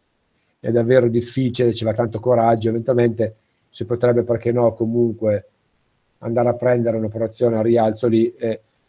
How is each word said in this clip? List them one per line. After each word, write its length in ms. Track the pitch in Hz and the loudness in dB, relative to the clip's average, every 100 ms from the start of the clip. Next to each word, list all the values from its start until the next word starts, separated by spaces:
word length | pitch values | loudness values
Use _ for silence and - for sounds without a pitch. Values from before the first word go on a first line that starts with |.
| _ _ _ _ _ _ | _ _ _ _ _ _
è 120 | 120 | -2
davvero 360 | 117 117 131 120 | 0 2 4 4
difficile, 680 | 117 120 - 123 120 120 110 | 0 -2 -2 -2 0 0 0
ci 80 | |
va 100 | 110 | -4
tanto 260 | 110 117 107 | -2 -4 -4
coraggio, 500 | 127 120 113 113 110 | 0 2 4 2 0
eventualmente 640 | 113 113 120 120 110 107 - _ _ _ | -2 0 2 2 0 -4 -6 _ _ _
si 160 | - 110 | -12 -6
potrebbe, 380 | 120 123 120 | -2 2 2
perché 280 | 117 113 117 | 0 -2 -2
no, 220 | 120 117 | 2 0
comunque 720 | 113 113 120 120 110 110 104 - _ _ _ _ _ _ _ | 0 -2 0 0 0 -2 -2 -6 _ _ _ _ _ _ _
andare 300 | 113 117 120 | -4 0 0
a 60 | 151 | 0
prendere 420 | 127 120 117 113 | 0 0 0 -2
un'operazione 580 | 110 113 110 - 120 113 | -4 -4 -6 -2 0 0
al 80 | |
rialzo 440 | 113 117 110 107 120 | 2 2 2 0 0
lì, 260 | 110 117 | 2 0
eh, 280 | - 117 107 _ _ | -2 -8 -8 _ _